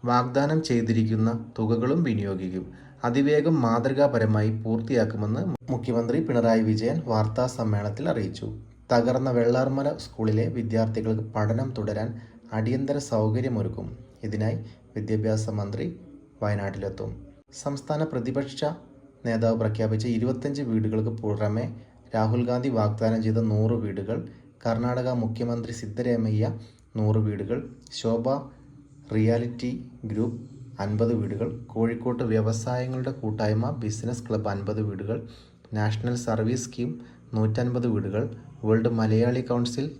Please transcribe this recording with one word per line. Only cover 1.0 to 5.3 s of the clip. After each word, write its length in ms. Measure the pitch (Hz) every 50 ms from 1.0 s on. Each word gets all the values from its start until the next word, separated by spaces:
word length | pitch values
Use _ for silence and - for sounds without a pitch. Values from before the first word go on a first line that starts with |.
| 110 110 110 107 110 113 117 113 - - - -
തുകകളും 420 | 110 107 117 113 117 127 143 175 165 135
വിനിയോഗിക്കും. 580 | 110 101 98 98 98 92 95 90 92 95 90 - - - - - - - - 123
അതിവേഗം 480 | 120 135 139 143 151 151 143 165 160 147 120
മാതൃകാപരമായി 840 | 113 113 117 117 135 135 135 143 139 120 113 110 104 110 107 104 110 110 110 107
പൂർത്തിയാക്കുമെന്ന് 800 | 110 113 113 - - 135 117 107 101 107 104 107 104